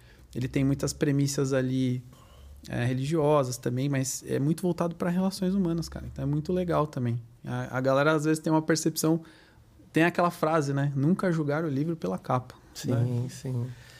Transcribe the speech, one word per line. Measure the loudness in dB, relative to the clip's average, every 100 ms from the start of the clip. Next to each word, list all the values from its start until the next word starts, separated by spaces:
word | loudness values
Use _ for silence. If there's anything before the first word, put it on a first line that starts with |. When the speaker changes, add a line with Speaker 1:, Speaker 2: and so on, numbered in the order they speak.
| -20 -20 -12
Speaker 1:
ele | -6 -2
tem | 0
muitas | 2 2 -2
premissas | 0 0 2 2 0 0
ali, | 0 0 0 0 -2 -6 -20 -20 -20 -20 -18 -8
é, | -2
religiosas | -2 -2 0 2 4 4 2 -2
também, | -4 -2 0
mas | 0 -2 -6 -4
é | 0
muito | 0 0
voltado | 0 0 -2 -2
pra | -2
relações | 0 0 0 0
humanas, | 0 0 -2 -4
cara. | -8 -10
Então | -6
é | -2
muito | -2 -2
legal | -2 0 0 0
também. | -2 -2 -2 -6 -14 -8
A, | -6 -4 -2
a |
galera | 2 4 4
às | 4 2
vezes | 0
tem | 2
uma | 2
percepção, | 2 0 0 0 2 2 -2 -20 -20 -20 -20 -20 -4
tem | 2
aquela | 2 4 0
frase, | 0 2 2 2
né? | 0 0 2
"Nunca | 2 2 2
julgar | 0 0 -2
o | -2
livro | -2 -2 -4
pela | -6 -6
capa", | -2 -2 -2 -12 -20
Speaker 2:
Sim, | -8 -2
Speaker 1:
né? | 0 0 -2 -4
Speaker 2:
sim. | -6 -6 -4 -4 -10 -20